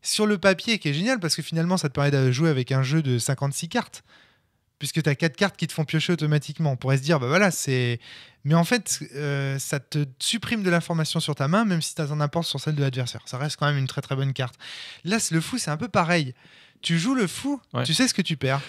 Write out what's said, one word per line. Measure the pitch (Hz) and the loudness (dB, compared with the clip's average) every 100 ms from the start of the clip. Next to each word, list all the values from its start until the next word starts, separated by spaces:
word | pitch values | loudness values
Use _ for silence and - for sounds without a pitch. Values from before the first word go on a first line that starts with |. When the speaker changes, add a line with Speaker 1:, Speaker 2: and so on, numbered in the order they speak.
Speaker 1:
sur | - - 214 | -4 0 2
le | 202 | 4
papier, | 196 185 - 220 | 4 4 2 0
qui | 151 | 0
est | |
géniale, | 143 214 262 | 0 0 0
parce | 170 - | 0 -2
que | |
finalement, | - 160 170 185 | -2 0 2 2
ça | 147 | 0
te | |
permet | 147 143 | 2 2
de | 139 131 | 4 4
jouer | 123 165 | 4 2
avec | 135 120 | 2 2
un | 135 | 0
jeu | 131 160 | 2 2
de | 143 123 | 2 0
cinquante-six | - 135 139 - 165 | 0 -2 -2 -4 -4
cartes, | 240 - - _ - _ _ _ _ _ - | -4 -4 -10 _ -20 _ _ _ _ _ -10
puisque | 139 - | -4 0
t'as | 156 139 | 0 2
quatre | 165 - | 0 2
cartes | 196 - | -2 0
qui | 165 | -6
te | |
font | - 151 | -2 -2
piocher | 160 - | 0 0
automatiquement. | 170 151 151 - 151 156 | 0 2 2 0 -2 -2
On | 131 | 0
pourrait | 127 135 | 2 2
se | |
dire, | 139 160 | 4 2
bah | 123 | 4
voilà, | 165 202 | 4 4
c'est, | - - 127 123 117 - - - _ | 2 0 0 0 -2 -8 -20 -20 _
mais | 139 | 2
en | 165 170 | 2 4
fait, | 247 - - 151 139 | 0 -2 -6 -6 -6
euh, | 147 143 139 135 | -4 -2 -2 -4
ça | - 147 | -4 -6
te | - 151 143 127 | -4 -4 -4 -4
supprime | - 226 - 233 | -4 -4 -2 -2
de | 185 | 2
l'information | 170 - 170 151 170 | 2 2 -2 0 -2
sur | 156 147 | -2 -2
ta | 139 | 2
main, | 196 226 | 2 2
même | 165 | 0
si | - - | -2 -4
t'as | 147 | -4
un | 151 | 0
apport | 147 170 160 | 0 -2 -4
sur | 139 | -4
celle | - 151 | -2 0
de | |
l'adversaire. | 135 127 123 113 - | 0 0 -6 -6 -10
Ça | 123 | -6
reste | 147 - | -6 -2
quand | 147 | 0
même | 143 | 0
une | 131 | -2
très, | - | -4
très | - 135 | -4 -2
bonne | 139 | -2
carte. | 131 123 - - - - - 165 | -2 -6 -8 -16 -16 -16 -10 -2
Là, | 220 | -2
c'est, | - | 0
le | 165 | -2
fou, | 156 254 | -2 -4
c'est | - | -4
un | 151 | -4
peu | 233 | -2
pareil. | 196 165 175 135 123 - - - _ | 0 2 2 0 -6 -18 -20 -20 _
Tu | - 165 | -2 0
joues | 190 269 | 2 0
le | 190 | 0
fou, | - 277 277 _ | -2 -4 -6 _
Speaker 2:
Ouais. | 123 127 | -4 0
Speaker 1:
tu | |
sais | 160 254 | 2 2
ce | |
que | - | 2
tu | 185 160 | -2 0
perds, | 131 139 | 0 -2